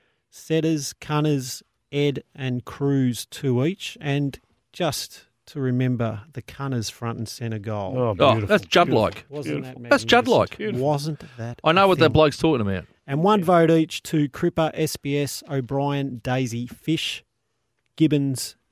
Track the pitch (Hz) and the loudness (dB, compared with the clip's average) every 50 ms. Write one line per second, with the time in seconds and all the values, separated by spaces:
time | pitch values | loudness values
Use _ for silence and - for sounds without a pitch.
0 | _ _ _ _ _ _ - - - - 160 160 156 160 160 151 139 - - - | _ _ _ _ _ _ -20 -14 -6 -2 -2 0 2 2 0 0 -4 -6 -12 -12
1 | - - 151 151 151 151 147 135 127 127 - - _ _ _ _ _ - 143 143 | -6 -2 0 0 2 2 0 0 -2 -6 -12 -14 _ _ _ _ _ -8 -2 0
2 | 143 143 127 - - _ _ - 131 131 123 123 - - - - 143 139 139 139 | 0 0 -2 -4 -10 _ _ -8 -6 -4 -4 -4 -6 -10 -8 -4 -2 0 2 2
3 | 131 127 117 - - - - - - 135 123 123 131 165 196 - - - - 240 | 2 0 -2 -4 -8 -14 -12 -6 -2 0 0 0 0 -2 -2 -6 -10 -14 -12 -8
4 | 165 143 139 147 143 139 - - _ _ _ _ _ _ - - 180 151 - - | -6 -4 -2 -2 -2 -4 -6 -10 _ _ _ _ _ _ -8 -4 -4 -4 -4 -6
5 | - - - - _ _ _ _ _ - - 147 135 127 123 123 131 127 127 113 | -10 -12 -16 -20 _ _ _ _ _ -14 -8 -4 -2 0 0 0 0 0 0 -2
6 | 117 110 107 104 101 - - - - - - - 139 139 131 120 104 - - - | -2 -4 -4 -8 -14 -14 -16 -16 -16 -16 -12 -10 -6 -4 -4 -4 -4 -6 -8 -8
7 | 117 117 117 - 117 - - - 120 113 110 107 98 110 107 104 98 95 - 127 | -8 -8 -6 -6 -8 -10 -10 -8 -8 -8 -6 -6 -6 -6 -6 -6 -6 -4 -2 -2
8 | 123 117 101 90 - 135 113 113 104 - 214 196 - - - 180 175 - 123 113 | 0 0 2 4 4 4 4 2 2 2 2 0 2 2 2 2 4 4 4 2
9 | 104 85 - - - - 139 147 143 156 147 147 131 127 131 135 120 120 285 262 | 2 2 -2 -6 -16 -12 -12 -10 -8 -6 -6 -6 -8 -10 -14 -8 0 2 2 2
10 | - - 240 240 233 254 226 127 104 - - - 208 214 190 120 131 147 147 143 | 4 4 4 4 6 4 4 4 4 2 -2 -8 -6 -4 -2 -2 0 0 0 0
11 | 143 160 - - - - - 120 113 117 120 - - 156 165 190 196 196 180 - | -2 -6 -8 -10 -12 -18 -14 -12 -12 -12 -8 -2 0 2 4 6 6 6 6 6
12 | 165 151 135 156 156 147 - - - 165 151 120 104 98 98 92 - - _ _ | 4 6 6 6 6 4 4 2 0 2 2 2 0 0 -2 -4 -6 -10 _ _
13 | _ - 139 151 170 202 214 208 170 170 180 170 165 160 165 160 160 160 - - | _ -6 -4 0 2 4 4 4 4 4 4 6 6 6 4 4 2 0 -4 -12
14 | - - - 156 147 139 - - 180 175 - - 160 151 - 160 156 143 - - | -8 -2 0 0 0 0 -2 -2 -2 -2 0 0 -2 -2 -2 -2 -4 -4 -4 -6
15 | - 143 143 143 143 131 - - - - 143 135 123 113 139 139 143 143 143 143 | -6 -4 -2 -2 -2 -4 -6 -10 -10 -6 -6 -6 -4 -4 -4 -2 -2 -2 -2 -2
16 | 139 139 127 117 - 131 127 131 131 113 117 120 123 123 - - - - 160 160 | -4 -4 -6 -8 -4 -2 -2 -2 -2 -2 -4 -6 -8 -8 -12 -10 -4 -4 -2 -2
17 | - - - - _ _ _ _ _ _ _ _ _ _ _ _ _ _ _ - | -2 -6 -8 -10 _ _ _ _ _ _ _ _ _ _ _ _ _ _ _ 2
18 | 160 147 151 143 139 139 135 - - - - _ _ _ | 2 2 2 2 0 0 -2 -4 -6 -10 -12 _ _ _